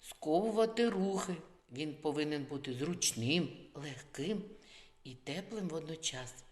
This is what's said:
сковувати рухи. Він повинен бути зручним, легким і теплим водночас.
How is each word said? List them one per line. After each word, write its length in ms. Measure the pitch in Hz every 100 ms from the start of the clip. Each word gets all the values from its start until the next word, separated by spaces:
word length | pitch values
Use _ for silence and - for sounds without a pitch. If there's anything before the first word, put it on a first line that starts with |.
сковувати 880 | - - - 160 220 214 220 226 233
рухи. 480 | 196 190 190 185 175 - - _
Він 220 | 123 156
повинен 500 | 147 151 143 151 151
бути 300 | 135 143 139
зручним, 720 | 123 147 180 - - 117 165 147 - -
легким 680 | - 143 127 - - 147 156 196 - - - - -
і 100 | 135
теплим 540 | 123 - 147 196 220 180
водночас. 680 | 160 151 160 - 131 127 - -